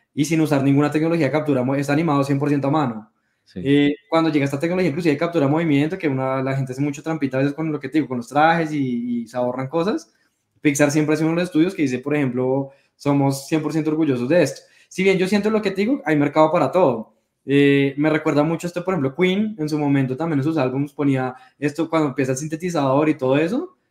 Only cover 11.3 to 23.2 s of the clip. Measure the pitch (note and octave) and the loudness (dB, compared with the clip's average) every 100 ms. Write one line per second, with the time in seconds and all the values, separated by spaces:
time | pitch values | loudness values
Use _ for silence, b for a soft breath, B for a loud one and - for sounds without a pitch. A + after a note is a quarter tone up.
11.3 | E3+ F3 D3+ E3+ F#3+ C#3+ B2 C#3+ D3 C3+ | 0 0 2 0 0 -2 -2 -2 -2 0
12.3 | B2 B2+ C3+ C3+ b b _ C#3+ C#3+ C#3 | -2 0 -2 -4 b b _ 0 2 2
13.3 | C3+ - D#3+ D3+ D#3 D3+ D#3 D#3 B2 B2 | 0 -2 -2 -2 -2 -2 0 0 0 2
14.3 | E3+ C#3+ - b b b - F#3+ F#3 F3+ | 2 2 -2 b b b -2 0 2 2
15.3 | G#3 G#3 G#3+ G#3 F#3+ G#3 C#4+ - D#3 C#3+ | 0 0 0 -2 -2 -2 -2 0 2 2
16.3 | D#3 D#3 E3+ C#3 F3+ E3 A2+ G#2+ _ _ | 4 4 4 2 2 2 2 -6 _ _
17.3 | _ - C#3 C#3+ C#3 C#3 C#3 D3+ D#3 D#3+ | _ 0 4 6 4 2 0 0 0 0
18.3 | C#3+ D3+ E3 F3 F3 F3 F#3 C3 C#3 F#3 | 2 2 0 -4 -6 -4 -2 -2 0 0
19.3 | F#3+ G#3+ G#3 D3+ D3+ D3 C#3 C3 C3 E3 | 0 -2 -4 -4 -2 2 2 0 -2 -2
20.3 | D3 C3+ D#3+ B2+ B2+ D3 - C#3+ C3+ B2+ | -2 0 0 -2 -2 -6 -2 -2 0 -2
21.3 | B B B C#3+ C#3+ D#3+ E3 D3+ B2 C3+ | B B B -6 -4 -2 0 -2 -2 -2
22.3 | C3+ D#3 D#3+ F3+ E3+ C3+ C3+ D#3 D3+ | -2 -6 -8 -4 -2 0 2 2 0